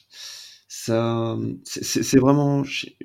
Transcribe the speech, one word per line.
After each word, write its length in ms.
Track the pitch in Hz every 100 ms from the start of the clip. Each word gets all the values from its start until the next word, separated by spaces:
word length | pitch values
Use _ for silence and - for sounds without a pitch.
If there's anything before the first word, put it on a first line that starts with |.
| _ - - - - - -
ça, 680 | - - 113 117 117 113 113 113 -
c'est, 220 | - - -
c'est, 180 | -
c'est 160 | - 135
vraiment, 460 | 131 143 143 139 139
j'ai, 320 | - - -